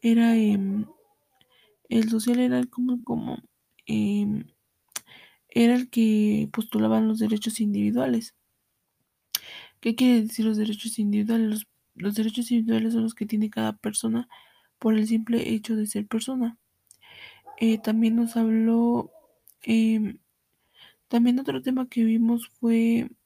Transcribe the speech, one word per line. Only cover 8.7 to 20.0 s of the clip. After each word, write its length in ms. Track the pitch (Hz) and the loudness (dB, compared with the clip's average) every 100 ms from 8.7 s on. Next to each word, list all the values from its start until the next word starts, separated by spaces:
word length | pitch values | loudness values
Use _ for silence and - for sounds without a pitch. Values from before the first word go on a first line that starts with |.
| _ _ _ _ _ _ - - - - _ | _ _ _ _ _ _ -12 -12 -20 -20 _
¿Qué 140 | 226 233 | -4 2
quiere 260 | 254 240 | 4 4
decir 220 | 220 - 220 | 2 -2 -2
los 120 | 214 | 0
derechos 420 | 214 208 226 220 | -2 -4 -8 -4
individuales? 500 | 208 208 208 226 220 | -2 0 0 0 0
Los, 180 | 214 - _ _ - | -2 -8 _ _ -8
los 200 | 185 208 | -6 -2
derechos 360 | 220 220 233 | -4 -4 -2
individuales 420 | 240 226 226 226 | -2 0 0 0
son 100 | 226 | -2
los 120 | 226 - | -4 -6
que 100 | 214 | -6
tiene 240 | 214 214 | -2 -2
cada 240 | 214 220 214 | -2 -4 -4
persona 520 | 214 208 226 233 247 - _ _ _ _ | -6 -6 -4 -4 -6 -14 _ _ _ _
por 160 | 226 220 | 0 0
el 120 | 214 | 2
simple 460 | 226 220 233 - | 0 0 -2 -2
hecho 220 | 226 214 220 | -6 -4 -4
de 120 | 214 | -4
ser 200 | 208 208 | -6 -4
persona. 500 | 226 226 262 233 233 _ _ _ _ _ - - - - - | -6 -4 -4 -4 -6 _ _ _ _ _ -20 -20 -20 -20 -2
Eh, 200 | 226 220 | 0 0
también 360 | 220 220 226 226 | 0 2 2 2
nos 220 | 233 233 | 0 0
habló, 720 | 226 220 226 233 233 240 - _ _ _ _ _ | 0 2 2 2 2 0 -4 _ _ _ _ _
em, 560 | - 226 220 220 | 0 2 2 2